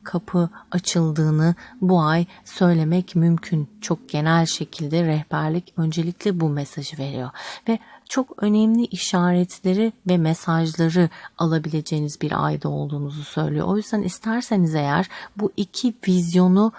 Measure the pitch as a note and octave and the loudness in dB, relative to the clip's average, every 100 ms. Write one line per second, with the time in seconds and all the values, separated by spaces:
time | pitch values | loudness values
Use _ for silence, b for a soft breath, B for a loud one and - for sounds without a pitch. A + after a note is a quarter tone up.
0 | - E3+ - F3+ E3+ B B F3+ - F3 | -8 -6 -2 0 0 B B -4 -2 0
1 | D#3+ D3+ D#3 D#3 E3 F3 B B F#3 F3+ | 0 2 2 2 2 0 B B 2 4
2 | D#3 E3 F3 B - - F3+ E3 D#3 F3+ | 4 2 -2 B -14 2 4 4 2 0
3 | F3+ E3+ E3+ E3 - D#3+ D3 - - E3 | 0 2 4 2 0 -4 -4 -10 -6 -6
4 | - D3+ D#3 E3+ E3 - D3+ - D3 E3 | -4 -2 2 2 2 -2 -8 -8 -2 0
5 | E3 D3+ - D3+ D#3 E3+ - - D#3+ D#3+ | 0 0 -2 -2 -2 -2 -4 -4 -2 -2
6 | E3 F3 G#3 F3+ D#3+ C#3+ C#3+ - C#3 D3+ | -4 -4 -4 0 0 -2 -6 -10 -10 -8
7 | C#3 B2+ B2+ B B B - A3+ B B | -8 -8 -10 B B B -4 -4 B B
8 | - C4+ C4 - G#3 G#3+ A3 A3+ A#3+ F3 | -6 -4 -4 -2 0 4 4 2 0 -4
9 | - F3+ F3+ F3+ F3+ - F#3 F#3+ A3 - | -2 0 2 2 0 -2 -2 0 0 -2
10 | F#3 F3 D#3+ E3 - E3 D#3+ D#3+ E3 F3 | 0 2 2 0 0 0 0 0 2 4
11 | E3 B B - E3 D#3+ D3+ D#3 - D#3 | 2 B B -4 0 0 -2 -4 -2 -2
12 | D3 - D3 - D3+ D3 D3 D3 C#3+ D3 | -4 -4 -2 0 0 -2 -4 -4 -4 -6
13 | C#3+ D3+ D3 - D#3 D3+ - G#3 G#3 G#3+ | -6 -8 -6 -4 -2 -2 0 -2 -2 -4
14 | F#3 - A3 A#3 - G3+ E3 D#3 C#3+ D#3 | -2 -4 -4 -4 0 2 2 2 0 0
15 | F#3+ B B G#3 G#3 - G3+ - B3 - | -2 B B -6 -4 -2 -6 -2 -4 -2
16 | - F3+ E3+ F3+ F#3 F#3 A3 | 0 2 2 4 6 6 2